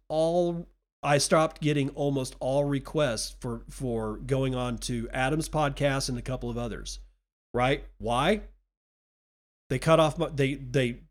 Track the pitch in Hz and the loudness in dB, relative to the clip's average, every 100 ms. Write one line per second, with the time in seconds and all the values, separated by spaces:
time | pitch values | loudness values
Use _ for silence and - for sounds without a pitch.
0 | - 156 165 175 175 170 - _ _ _ | -4 0 2 2 0 -2 -10 _ _ _
1 | 147 147 - 165 160 - 151 143 135 - | 2 4 4 4 4 0 0 2 0 0
2 | 143 139 127 - 131 139 143 139 - 156 | 0 0 -2 -4 0 0 2 0 -2 0
3 | 139 110 - - 127 117 - - 127 113 | 0 0 -6 -6 -6 -6 -10 -6 -4 -2
4 | 110 107 127 135 135 127 123 113 - 120 | -2 -4 -2 0 0 0 -2 -4 -4 -4
5 | 117 131 131 156 156 156 143 139 143 135 | -4 0 0 0 -2 0 0 2 0 2
6 | 131 120 123 131 120 117 120 87 - - | -2 -4 -6 -6 -4 -4 -4 -6 -10 -14
7 | - _ _ _ _ 117 131 143 - - | -16 _ _ _ _ 0 2 0 -4 -6
8 | 107 120 156 214 - - _ _ _ _ | -2 2 2 2 -2 -20 _ _ _ _
9 | _ _ _ _ _ _ - 131 160 160 | _ _ _ _ _ _ -4 0 4 6
10 | 156 170 151 143 135 143 127 139 123 120 | 4 2 -2 0 0 0 -2 0 0 -4
11 | - | -4